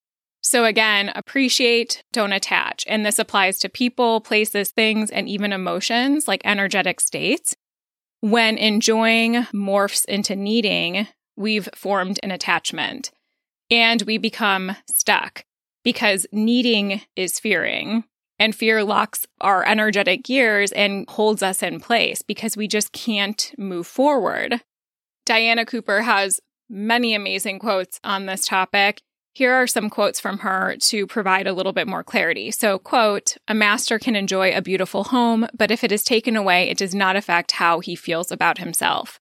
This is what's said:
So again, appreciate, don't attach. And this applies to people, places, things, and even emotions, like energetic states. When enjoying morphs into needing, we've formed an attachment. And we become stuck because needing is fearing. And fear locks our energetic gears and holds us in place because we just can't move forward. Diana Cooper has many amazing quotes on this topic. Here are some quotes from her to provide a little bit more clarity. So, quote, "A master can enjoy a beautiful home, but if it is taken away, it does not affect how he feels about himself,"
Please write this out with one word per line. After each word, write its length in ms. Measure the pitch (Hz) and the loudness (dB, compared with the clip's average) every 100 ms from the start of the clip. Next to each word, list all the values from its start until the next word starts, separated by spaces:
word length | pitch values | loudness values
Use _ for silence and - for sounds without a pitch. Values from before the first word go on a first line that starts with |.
| _ _ _ _ | _ _ _ _
So 220 | - 247 226 | 0 2 2
again, 460 | 220 220 208 202 202 | 2 2 2 0 -6
appreciate, 880 | - 277 254 - 240 233 233 - - | -4 0 2 2 2 2 0 -6 -6
don't 200 | 240 202 | -2 -2
attach. 500 | 196 - 180 - - - | -2 0 0 0 -6 -4
And 160 | 214 | -2
this 140 | 208 208 | 0 -2
applies 400 | 214 202 190 190 | 0 2 2 0
to 100 | 190 | -6
people, 520 | - 247 - 233 226 | -2 -2 2 2 0
places, 480 | - 214 214 202 196 | 0 0 0 -2 -2
things, 400 | - 220 214 214 | 0 2 0 -2
and 180 | - - | -4 -6
even 240 | 202 208 | -4 -4
emotions, 760 | 190 180 175 - 233 269 294 285 | -2 -2 -4 -2 0 2 0 0
like 140 | 196 - | -2 0
energetic 540 | 202 196 196 180 165 | 0 0 0 0 -2
states. 560 | - 143 160 302 - - _ _ _ _ _ _ | -4 -4 -2 -2 -4 -8 _ _ _ _ _ _
When 360 | 214 233 220 220 | 2 4 4 4
enjoying 720 | 214 208 233 220 226 226 226 240 226 | 2 2 2 4 4 4 2 0 -2
morphs 520 | 202 196 202 202 - - | -4 0 2 0 -2 -2
into 300 | 202 208 196 | -2 -2 -4
needing, 720 | 202 226 208 175 170 185 214 _ _ - | 0 0 2 0 0 -2 -6 _ _ -6
we've 340 | 208 214 180 | -2 -2 -4
formed 460 | - 190 196 185 202 | -8 -2 -2 -2 -4
an 80 | 196 | -6
attachment. 800 | 180 - 170 - 160 120 - - - _ _ _ _ _ | -6 -2 0 -2 -6 -6 -6 -14 -16 _ _ _ _ _
And 320 | 233 226 233 | 4 4 2
we 160 | 208 220 | 0 -2
become 560 | 208 - 214 190 190 202 - | -2 0 0 0 -2 -8 -4
stuck 540 | - - 202 - - - _ _ _ | -2 2 0 0 -12 -20 _ _ _
because 440 | 240 240 214 190 - | -4 0 0 0 -2
needing 680 | 208 220 240 240 214 202 196 - - | -2 2 2 2 2 0 -4 -8 -6
is 240 | 180 - | -6 -4
fearing. 640 | 220 175 - - - 226 - _ _ - | 0 0 0 -4 -4 -4 -4 _ _ 0
And 160 | 220 214 | 0 2
fear 280 | 220 220 | 2 2
locks 420 | 208 202 214 - - _ | 2 0 0 -4 -12 _
our 240 | 196 190 - | 0 2 2
energetic 580 | 220 214 202 190 190 | 2 2 2 0 0
gears 480 | - 269 233 208 202 | 0 2 2 2 0
and 380 | - 202 196 - | 0 0 -2 -6
holds 320 | - 214 214 | 0 0 2
us 220 | 190 185 | -2 -2
in 160 | 180 - | -4 -6
place 420 | - 233 - - | -2 0 0 -2
because 340 | - 208 220 202 | -8 -8 -6 -6
we 120 | 214 | -4
just 240 | 214 - | -2 -4
can't 600 | - - 208 202 214 - - | -6 -4 -2 -2 -4 -6 -6
move 300 | 196 175 170 | -8 -8 -6
forward. 760 | - 277 277 - - - 233 - _ _ _ _ _ - | 0 2 2 0 -2 -4 -4 -8 _ _ _ _ _ 0
Diana 400 | 226 226 233 226 | 2 4 2 0
Cooper 380 | 233 220 202 | -4 0 0
has 360 | 220 202 196 190 - _ _ | 2 2 2 -2 -6 _ _
many 460 | 196 214 240 233 214 | -8 0 2 2 0
amazing 420 | 196 190 214 190 | -2 -4 -6 -6
quotes 420 | 220 190 185 - | -2 -2 -4 -8
on 240 | 208 196 190 | -6 -4 -4
this 180 | 185 - | -4 -2
topic. 560 | 190 185 202 202 202 _ _ _ | 0 2 2 2 0 _ _ _
Here 200 | - 254 | 0 4
are 120 | 254 247 | 4 2
some 240 | 240 208 | 0 -2
quotes 300 | - 202 - | 0 0 0
from 200 | 196 196 | -6 -6
her 380 | 202 190 190 - | -2 -2 -2 0
to 260 | - 214 196 | 0 0 -2
provide 400 | 233 190 190 196 | -2 0 0 0
a 60 | |
little 200 | 185 185 | -2 -2
bit 140 | 185 175 | -2 -2
more 160 | 175 | -6
clarity. 480 | - 220 170 131 107 | -4 -2 0 -2 -6
So, 260 | - 220 196 | -2 0 0
quote, 600 | - 269 214 202 - - - | 0 2 2 2 -4 -6 -4
"A 80 | 214 | 2
master 420 | 208 226 - 220 | 2 2 0 -2
can 180 | 247 214 | 0 -2
enjoy 360 | 196 190 190 | 0 2 2
a 100 | 190 | 0
beautiful 440 | 180 185 180 196 202 | -2 -2 -2 -4 0
home, 420 | 254 233 226 226 - | 2 2 2 0 0
but 160 | 208 | 0
if 120 | 220 | 2
it 80 | 214 | 0
is 120 | 208 | 0
taken 320 | - 233 240 220 | 2 0 2 0
away, 340 | 190 180 185 | 4 4 2
it 80 | - | -2
does 160 | 190 | -2
not 220 | 196 190 190 | 0 0 0
affect 380 | - 170 175 | 2 0 0
how 260 | - 170 170 | 2 2 2
he 160 | 180 175 | -2 -10
feels 360 | - 165 180 | -4 -4 -4
about 280 | - 170 165 | 0 0 0
himself," 600 | 175 165 - - - - | -4 -2 0 -2 -4 -16